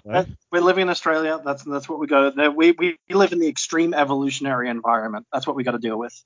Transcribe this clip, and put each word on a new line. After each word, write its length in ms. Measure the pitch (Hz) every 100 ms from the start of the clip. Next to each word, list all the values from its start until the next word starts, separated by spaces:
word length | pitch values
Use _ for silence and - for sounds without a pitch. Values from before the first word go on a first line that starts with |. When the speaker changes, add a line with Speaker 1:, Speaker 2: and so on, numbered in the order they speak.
Speaker 1:
Yeah, 80 | 107
Speaker 2:
though. 100 | 113
Speaker 1:
that, 60 | 185 - _
we 80 | 175
live 180 | 175 185
in 100 | 185
Australia. 520 | 170 165 160 160 156
That's, 200 | 147 -
that's 240 | 147 143 135
what 100 | 160
we 80 | 147
go. 240 | 143 139
That 240 | 135 147
we, 160 | 147 165
we 260 | 170 180 165 -
live 220 | 196 190
in 80 | 175
the 80 | 160
extreme 440 | - - 160 165
evolutionary 800 | 151 139 139 139 131 139 127 123
environment. 560 | 117 113 117 110 104 -
That's 120 | 131
what 120 | 131 139
we 80 |
gotta 140 | 123 120
deal 180 | 113 110
with. 160 | 120 -